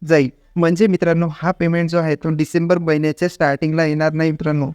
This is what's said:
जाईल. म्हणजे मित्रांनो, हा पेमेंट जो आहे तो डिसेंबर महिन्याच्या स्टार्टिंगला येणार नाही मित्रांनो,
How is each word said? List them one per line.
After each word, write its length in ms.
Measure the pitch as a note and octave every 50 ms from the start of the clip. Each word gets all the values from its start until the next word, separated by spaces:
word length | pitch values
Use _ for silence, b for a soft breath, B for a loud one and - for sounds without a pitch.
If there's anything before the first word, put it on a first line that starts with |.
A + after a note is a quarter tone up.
| E3+
जाईल. 260 | D#3 E3 D3 C3+ A#2+ - _ _ _ -
म्हणजे 300 | F3 E3 E3 F3 E3+ A3
मित्रांनो, 420 | G3+ F3+ - - E3+ E3 E3+ E3+ D#3+
हा 180 | D3+ - D#3+ F3+
पेमेंट 400 | F3+ - E3+ E3 E3+ E3+ E3+ D#3+
जो 80 | E3+ E3+
आहे 180 | E3 D#3 D3
तो 180 | C#3 - D#3+ D#3
डिसेंबर 440 | D3+ D3+ - - E3+ E3 E3+ F3+ F3
महिन्याच्या 500 | E3 D#3+ D3+ D3+ D#3 D#3 D3 - F3 F3
स्टार्टिंगला 560 | - - D#3+ C#3 C#3 - E3 D#3 D#3+ E3 D#3+
येणार 280 | D3+ D3+ D3+ D#3 D#3
नाही 180 | D#3 D#3+ D#3+ D#3+
मित्रांनो, 420 | D#3 - D#3+ D3+ D3+ D3 C#3 D3